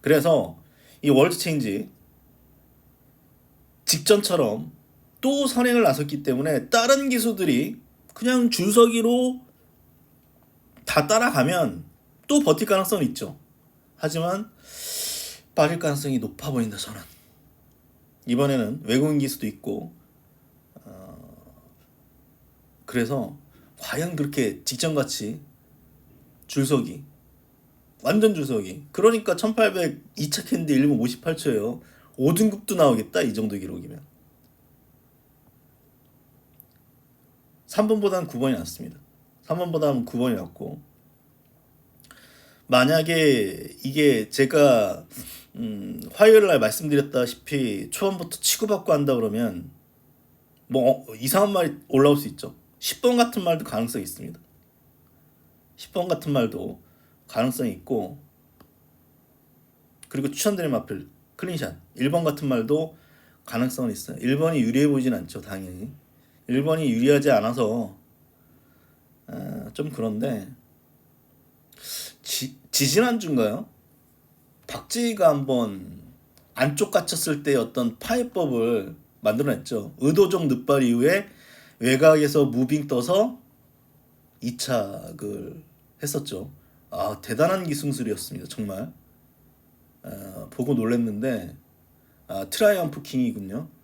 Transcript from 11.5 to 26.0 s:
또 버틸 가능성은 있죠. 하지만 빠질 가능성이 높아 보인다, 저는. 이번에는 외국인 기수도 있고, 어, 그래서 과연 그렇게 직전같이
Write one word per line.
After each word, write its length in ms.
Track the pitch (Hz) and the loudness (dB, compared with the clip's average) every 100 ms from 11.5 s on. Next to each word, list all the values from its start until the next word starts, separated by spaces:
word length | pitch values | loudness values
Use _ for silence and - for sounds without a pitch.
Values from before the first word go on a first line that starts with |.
| 180 139 87 - _ _ _ _ | 0 -2 -4 -16 _ _ _ _
또 140 | 294 | 2
버틸 260 | 285 220 226 | 4 2 2
가능성은 380 | 190 185 208 | 0 0 0
있죠. 340 | 135 - 98 - _ _ _ _ _ _ | -2 -4 -10 -12 _ _ _ _ _ _
하지만 540 | 156 160 170 196 220 _ - - - - - - - - _ | -6 -2 -4 -4 -8 _ -20 -14 -12 -8 -8 -8 -12 -16 _
빠질 240 | - 151 170 | 2 2 2
가능성이 400 | 165 143 143 131 | -2 -2 -2 -2
높아 320 | 107 - 143 | -4 -10 -6
보인다, 240 | 131 113 104 | -2 -2 -6
저는. 240 | - 107 - - _ _ _ _ _ _ _ _ _ _ - | -12 -12 -18 -20 _ _ _ _ _ _ _ _ _ _ -4
이번에는 540 | 120 143 135 107 - | 0 2 0 -2 -6
외국인 340 | - 127 151 151 | -2 2 2 2
기수도 280 | 139 - 107 | -2 -4 -8
있고, 460 | - - 76 - - _ _ _ _ _ _ _ - | -8 -8 -8 -10 -18 _ _ _ _ _ _ _ -20
어, 760 | - 98 95 - - - - - _ _ _ _ _ _ _ _ _ _ _ _ - | -20 -20 -20 -20 -20 -20 -20 -20 _ _ _ _ _ _ _ _ _ _ _ _ -6
그래서 500 | 123 117 135 - - - - - _ | -4 -2 -2 -4 -10 -20 -20 -20 _
과연 400 | - 143 170 160 | -8 -4 -4 -2
그렇게 460 | 143 143 113 - | -4 0 -2 -2
직전같이 760 | - 127 165 151 127 - 107 156 - _ _ _ _ _ | -8 -4 -2 0 -2 -4 -8 -10 -16 _ _ _ _ _